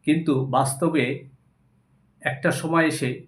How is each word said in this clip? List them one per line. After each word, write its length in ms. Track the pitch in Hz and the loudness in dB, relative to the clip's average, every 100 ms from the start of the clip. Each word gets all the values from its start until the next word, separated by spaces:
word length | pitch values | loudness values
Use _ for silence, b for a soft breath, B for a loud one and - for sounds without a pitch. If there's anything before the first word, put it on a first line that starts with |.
| - | 0
কিন্তু 400 | 165 165 135 131 | 2 2 0 2
বাস্তবে 800 | 131 135 - 165 156 123 139 - - _ _ _ _ _ _ _ _ | 2 0 0 0 2 0 -4 -10 -20 _ _ _ _ _ _ _ _
একটা 300 | 151 135 170 | -6 -2 -2
সময় 360 | - 165 165 160 | -2 -2 0 0
এসে 340 | - 127 127 | 0 -4 -6